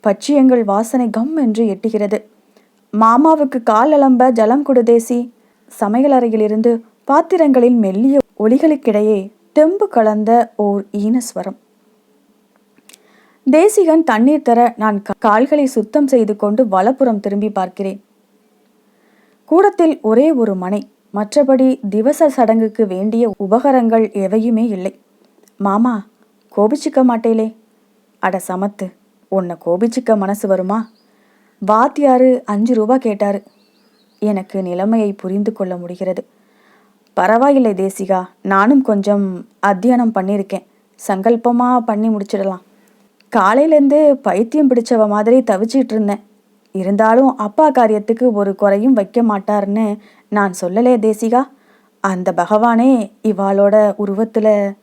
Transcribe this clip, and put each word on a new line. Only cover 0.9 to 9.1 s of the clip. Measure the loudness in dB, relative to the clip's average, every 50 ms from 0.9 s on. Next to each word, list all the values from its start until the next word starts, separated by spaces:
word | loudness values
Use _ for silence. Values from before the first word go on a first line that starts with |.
| -4 -4 -4 -2
கம் | -4 -4 -4 -4 -4
என்று | -2 -2 -2 0 0 -2
எட்டுகிறது. | -2 -2 -4 -6 -6 -4 -4 -4 -4 -4 -6 -8 _ _ _ _ _ _ _ _ _ _ _ _ _
"மாமாவுக்கு | 0 2 2 4 4 4 4 4 4 2 0 -2 -2 -4
கால் | -2 0 2 2 2 4
அலம்ப | 4 4 4 4 4 4 4 2
ஜலம் | 4 2 2 2 2 0
கொடு | 0 2 2 2
தேசி." | 4 4 2 2 2 -2 -4 -6 -6 -8 _ _ _ _ _ _ _ _ -8 -6
சமையலறையிலிருந்து | -4 -2 0 0 2 2 2 2 2 0 0 0 0 0 0 0 0 0 0 0 -6 _ _ _ _
பாத்திரங்களின் | 0 0 0 2 0 0 2 2 4 4 4 4 4 2 2
மெல்லிய | 0 0 -2 0 0 2 2 2 0 _ _ _
ஒலிகளுக்கிடையே | 0 0 2 2 2 2 0 0 -2 -2 0 0 0 0